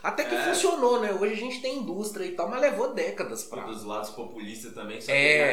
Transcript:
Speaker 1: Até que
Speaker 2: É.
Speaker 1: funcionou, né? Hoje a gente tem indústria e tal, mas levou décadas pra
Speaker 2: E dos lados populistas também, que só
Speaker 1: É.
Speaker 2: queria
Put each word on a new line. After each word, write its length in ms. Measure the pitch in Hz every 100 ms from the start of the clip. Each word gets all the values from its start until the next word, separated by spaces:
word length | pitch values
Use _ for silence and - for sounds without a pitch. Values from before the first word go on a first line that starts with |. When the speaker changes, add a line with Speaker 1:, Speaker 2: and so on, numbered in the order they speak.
Speaker 1:
Até 220 | 196 - 302
que 100 | 349
Speaker 2:
É. 60 |
Speaker 1:
funcionou, 560 | - 349 381 330 240 233
né? 120 | 208
Hoje 200 | 196 208
a 40 | 220
gente 240 | 247 254
tem 160 | 262 277
indústria 480 | 214 185 214 202 180
e 60 |
tal, 180 | - 175
mas 100 | 247
levou 320 | 196 196 254
décadas 500 | 190 170 202 - 113
pra 200 | - 117
Speaker 2:
E 20 | 113
dos 160 | 107
lados 260 | 104 107 107
populistas 640 | 127 - 113 104 110 113
também, 240 | 110 104 113
que 60 | -
só 60 |
Speaker 1:
É. 40 | 139
Speaker 2:
queria 340 | 147 151 143